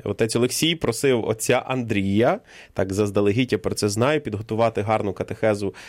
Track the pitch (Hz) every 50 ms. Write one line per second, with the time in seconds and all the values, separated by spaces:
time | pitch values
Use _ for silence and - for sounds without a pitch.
0 | - 101 101 - 117 110 - 117 120 127 - - 151 165 165 160 - 123 117 -
1 | - 139 127 113 - - 110 - - - 123 123 - - 131 127 120 110 110 101
2 | 98 98 98 107 117 143 185 226 - - - - - - - - 95 95 92 101
3 | 107 101 98 104 104 101 101 123 131 - 107 101 - 98 98 - 107 104 101 107
4 | 120 143 156 151 147 117 104 101 107 - 113 107 117 113 113 110 101 110 110 107
5 | 104 98 90 - 101 - 107 - - 110 104 101 104 95 - - -